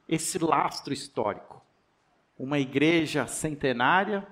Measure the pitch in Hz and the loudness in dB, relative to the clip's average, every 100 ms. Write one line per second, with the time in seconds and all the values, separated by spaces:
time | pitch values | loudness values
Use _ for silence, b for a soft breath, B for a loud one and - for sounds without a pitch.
0 | - 160 - 170 160 147 180 - - 139 | -4 -4 -2 -2 2 2 0 -6 -8 -8
1 | - - 107 95 - - _ _ _ _ | -6 -4 -4 -4 -12 -20 _ _ _ _
2 | _ _ _ - 135 147 131 135 156 170 | _ _ _ -12 -4 -2 0 2 4 4
3 | 156 147 120 - 156 143 139 120 131 180 | 2 -2 -2 -4 -4 -2 0 2 4 4
4 | 202 196 196 | 2 -4 -6